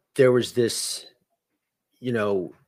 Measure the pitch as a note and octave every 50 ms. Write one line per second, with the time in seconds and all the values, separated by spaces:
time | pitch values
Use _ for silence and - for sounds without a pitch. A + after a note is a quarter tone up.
0 | _ _ _ - C3+ B2+ B2 B2 A2+ - - B2 A#2+ A2 - - - - - -
1 | - - _ _ _ _ _ _ _ _ _ _ _ _ _ _ _ _ _ _
2 | A#2+ B2 A#2+ A2+ G#2 G#2 G2+ F#2+ F2 - - _ _